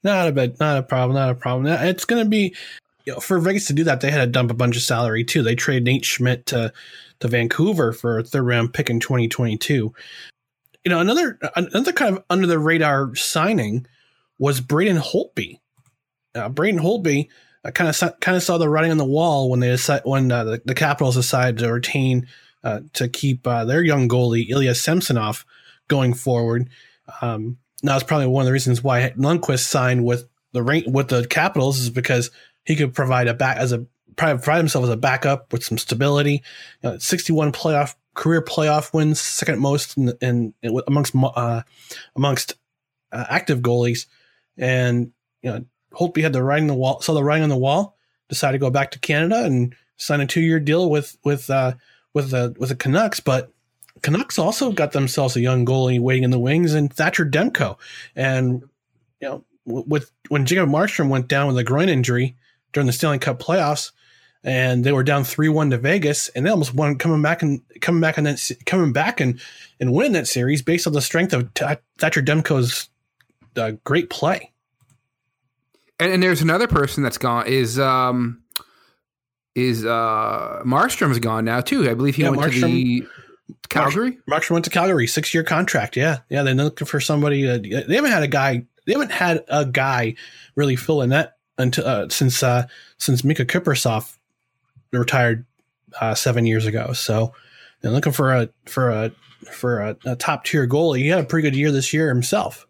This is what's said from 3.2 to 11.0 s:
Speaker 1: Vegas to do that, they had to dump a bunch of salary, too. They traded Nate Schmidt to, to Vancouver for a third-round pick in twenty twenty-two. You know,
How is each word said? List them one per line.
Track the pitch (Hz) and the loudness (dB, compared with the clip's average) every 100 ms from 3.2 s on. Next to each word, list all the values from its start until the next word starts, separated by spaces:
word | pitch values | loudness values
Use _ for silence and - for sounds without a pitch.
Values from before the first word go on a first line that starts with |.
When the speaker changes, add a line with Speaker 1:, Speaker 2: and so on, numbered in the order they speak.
| - 185 | -2 0
Speaker 1:
Vegas | 170 202 - | 2 0 0
to | |
do | 147 | 0
that, | 165 131 | 2 2
they | 139 | 2
had | 147 | 2
to | 123 | 2
dump | 127 120 | 2 0
a | |
bunch | 117 123 120 | 2 0 0
of | |
salary, | - 117 120 110 | 0 0 0 -2
too. | 117 165 | 0 0
They | 113 117 | 2 0
traded | - 131 | 0 0
Nate | 123 135 | 2 0
Schmidt | - - 123 123 - | 0 0 0 0 -2
to, | 123 113 - - - - _ | -2 -4 -6 -20 -20 -20 _
to | 123 | -2
Vancouver | 120 117 - 175 190 120 | 0 0 0 0 2 0
for | 110 120 113 | 0 -2 -2
a | |
third-round | 113 139 123 120 117 | -2 -2 2 2 0
pick | - - | -2 -2
in | 117 | -2
twenty | - 127 117 | 0 0 0
twenty-two. | - 120 104 - 143 110 - - - - _ _ _ _ _ | 0 -2 -2 -2 0 -2 -8 -20 -20 -20 _ _ _ _ _
You | 180 | -2
know, | 175 | 0